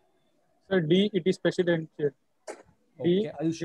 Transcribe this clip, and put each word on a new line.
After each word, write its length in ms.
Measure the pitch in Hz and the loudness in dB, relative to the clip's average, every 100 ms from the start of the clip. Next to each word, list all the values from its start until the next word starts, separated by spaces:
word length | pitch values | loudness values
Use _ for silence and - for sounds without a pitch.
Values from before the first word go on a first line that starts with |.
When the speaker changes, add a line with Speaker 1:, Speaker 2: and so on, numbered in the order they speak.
| _ _ _ _ _ _ - | _ _ _ _ _ _ -2
Speaker 1:
Sir, 120 | 190 | 0
D, 280 | 156 180 208 | 2 2 2
it 100 | 185 185 | 0 -2
is 120 | 185 | 0
presidential. 500 | 170 175 175 165 160 - | -2 0 0 0 -4 -4
D, 120 | 147 - _ _ - - - _ _ - | -4 -6 _ _ -18 -18 -20 _ _ -4
Speaker 2:
Okay, 320 | 165 185 214 147 | 0 0 0 -4
are 40 | 160 | -4
you, 40 | |
Speaker 1:
it 120 | |
is 20 | 160 | -4